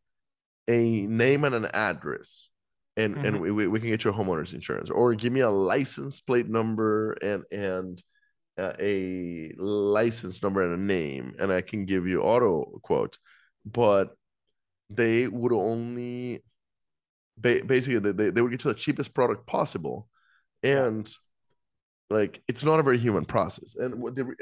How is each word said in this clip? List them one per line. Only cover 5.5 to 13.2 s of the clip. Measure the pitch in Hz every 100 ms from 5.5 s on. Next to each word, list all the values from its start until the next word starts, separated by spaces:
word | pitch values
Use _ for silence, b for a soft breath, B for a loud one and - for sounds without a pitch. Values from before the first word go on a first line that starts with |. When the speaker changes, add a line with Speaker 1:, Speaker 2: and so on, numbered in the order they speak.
| 98 92 131 135 - 139 -
Speaker 1:
plate | - 123 110
number | 113 113 110 110 107 107 -
and, | 101 98 -
and, | 101 98 92 92 90 _ _ _ _ _ -
uh, | 95 -
a | 101 98 92 92 87 82 78 -
license | 98 104 101 107 117 113 92 90
number | 101 98
and | 87
a | 87
name, | 98 92 73 67 62 -
and | 95
I | 90
can | - 107 95
give | 92 90
you | 87
auto | 101 120 113 78 - -
quote." | - 71 50 -